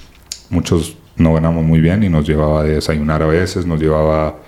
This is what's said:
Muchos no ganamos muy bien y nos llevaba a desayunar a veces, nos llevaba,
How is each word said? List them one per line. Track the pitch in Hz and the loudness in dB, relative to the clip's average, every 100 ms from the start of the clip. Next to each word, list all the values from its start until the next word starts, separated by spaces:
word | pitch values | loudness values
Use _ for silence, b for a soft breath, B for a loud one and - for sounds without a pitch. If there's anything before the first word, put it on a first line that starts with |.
| B B - - - | B B -20 -20 -4
Muchos | 87 - 87 78 - - - | -4 0 -2 -2 -12 -14 0
no | 82 | 2
ganamos | 80 82 82 | 2 0 0
muy | 80 80 | 2 2
bien | 80 101 | 2 2
y | 101 | 0
nos | 80 76 | 0 0
llevaba | 76 76 76 | 0 0 0
a | |
desayunar | 76 78 - 78 76 78 | 0 -2 -2 -2 -2 0
a | 78 | 0
veces, | 82 90 95 87 | 0 -2 -4 -4
nos | 78 | -2
llevaba, | 78 78 78 78 78 - | 0 0 0 0 -2 -6